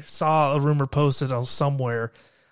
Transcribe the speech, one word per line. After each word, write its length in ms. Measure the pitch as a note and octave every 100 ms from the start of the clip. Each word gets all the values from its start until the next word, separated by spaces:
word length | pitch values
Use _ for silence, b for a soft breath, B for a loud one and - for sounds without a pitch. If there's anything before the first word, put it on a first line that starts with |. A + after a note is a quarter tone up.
saw 500 | D3 - D#3 D#3 C#3+
a 60 | D3
rumor 280 | C#3+ D3 C3+
posted 440 | C#3+ D3 C3 C3
on 140 | B2 B2
somewhere. 640 | - C#3+ C#3 B2+ A#2 A2+ b b b b